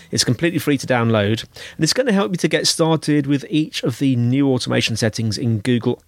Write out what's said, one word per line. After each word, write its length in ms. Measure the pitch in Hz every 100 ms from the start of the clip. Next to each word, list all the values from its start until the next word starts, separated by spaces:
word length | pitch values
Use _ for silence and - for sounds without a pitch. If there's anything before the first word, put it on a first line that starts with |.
| -
It's 140 | 117
completely 360 | - 120 170 143
free 180 | 135 143
to 80 | -
download, 560 | 123 117 110 101 113
and 400 | - - - -
it's 80 | 156
gonna 200 | - 269
help 180 | 196 208
you 60 | 180
to 120 | 160
get 180 | 156 175
started 600 | - 160 160 - 147 139
with 180 | 143 -
each 320 | 151 156 -
of 160 | - 120
the 180 | 139 123
new 320 | 120 131 139
automation 480 | 127 - 123 - 113
settings 400 | 113 - 113 98
in 220 | 117 110
Google 440 | 127 120 123 120